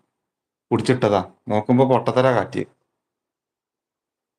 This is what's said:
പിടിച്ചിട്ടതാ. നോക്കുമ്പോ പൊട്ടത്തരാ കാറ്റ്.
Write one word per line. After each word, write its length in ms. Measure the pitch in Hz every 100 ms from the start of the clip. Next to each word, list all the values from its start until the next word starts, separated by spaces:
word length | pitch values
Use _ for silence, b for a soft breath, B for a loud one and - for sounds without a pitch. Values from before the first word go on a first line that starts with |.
| _ _ _ _ _ _ _
പിടിച്ചിട്ടതാ. 520 | 113 - 127 110 101 92 _ -
നോക്കുമ്പോ 360 | 107 107 127 131
പൊട്ടത്തരാ 460 | 123 127 127 131
കാറ്റ്. 300 | 117 92 104 - _ _ _ _ _ _ _ _ _ _ _ _ _ _ _ _